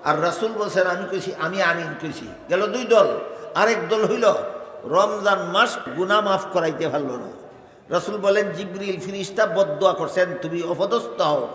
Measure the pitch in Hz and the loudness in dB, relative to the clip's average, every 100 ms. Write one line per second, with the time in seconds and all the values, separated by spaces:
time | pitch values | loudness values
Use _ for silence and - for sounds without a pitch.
0 | - 151 170 165 220 220 202 185 185 180 | 2 2 0 0 -4 -2 0 2 2 0
1 | 185 185 190 - 160 196 175 170 160 151 | -4 -4 -6 -4 -4 0 0 0 -4 -8
2 | 160 - - - - 175 208 233 226 220 | -8 -8 -12 -14 -2 0 0 -2 4 6
3 | - - - - - 156 214 202 175 220 | 6 2 -6 -12 -4 2 4 2 0 0
4 | 196 247 220 160 - - - - - 165 | 2 4 4 2 -4 -10 -14 -14 0 2
5 | 208 208 202 190 175 190 240 - - 131 | 2 2 2 2 0 2 2 0 -8 -4
6 | 185 208 202 190 - 180 165 160 160 147 | 2 2 4 0 0 0 0 -2 -2 -2
7 | 139 123 - - - - - - - 170 | -4 -6 -10 -14 -18 -20 -20 -20 -2 -2
8 | 170 208 196 202 202 165 196 190 202 180 | -2 0 4 4 2 -4 -8 -6 -6 -6
9 | 190 196 185 214 208 170 196 196 185 170 | -6 -8 -6 0 0 2 0 4 2 2
10 | 151 175 180 - 160 170 165 175 151 233 | -2 0 0 -2 -6 -6 -4 -2 0 0
11 | 233 - 160 143 120 | -4 0 2 2 -2